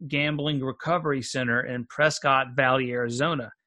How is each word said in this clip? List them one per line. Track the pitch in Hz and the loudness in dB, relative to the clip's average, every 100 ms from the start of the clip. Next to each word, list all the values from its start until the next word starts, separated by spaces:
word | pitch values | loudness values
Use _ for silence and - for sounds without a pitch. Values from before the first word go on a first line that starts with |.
| 151 | -4
Gambling | 147 147 147 147 143 | 0 0 0 -2 -2
Recovery | 135 127 156 175 156 139 | -4 -4 -2 0 0 -2
Center | 117 135 123 120 131 | -2 -2 0 0 0
in | 123 117 | -6 -6
Prescott | - 151 - 143 135 127 127 | 2 2 4 2 2 2 2
Valley, | 131 131 123 | 4 2 2
Arizona. | 123 120 120 156 151 110 - | -2 -2 0 0 -2 -6 -14